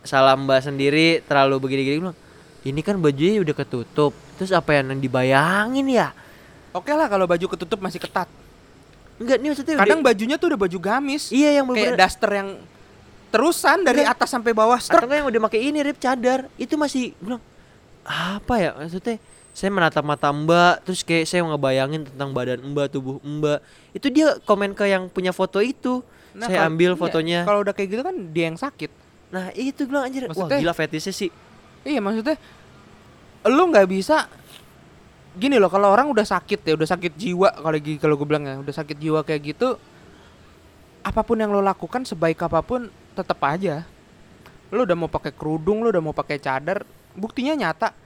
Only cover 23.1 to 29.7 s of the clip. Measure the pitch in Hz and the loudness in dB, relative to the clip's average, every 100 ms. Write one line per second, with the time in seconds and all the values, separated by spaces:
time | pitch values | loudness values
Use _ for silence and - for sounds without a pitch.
23.1 | 139 143 151 151 147 - - _ - 277 | -10 -10 -4 -2 -2 -6 -20 _ -6 0
24.1 | 269 311 - - 202 202 202 202 190 185 | 4 2 2 0 0 0 -2 0 0 -2
25.1 | 190 185 175 190 196 233 269 254 254 247 | -4 -4 -2 -2 0 -2 -2 -4 -4 -6
26.1 | - - 190 226 180 160 160 175 175 170 | -20 -20 -12 -4 0 0 2 2 2 -2
27.1 | 165 160 175 175 208 202 202 196 214 311 | -2 -2 -2 2 0 0 -4 -4 -4 -4
28.1 | 370 175 160 165 165 277 - 151 - _ | -6 -6 -4 -4 -4 -10 -10 -14 -14 _
29.1 | _ _ 185 185 - 262 | _ _ -10 -8 -6 -6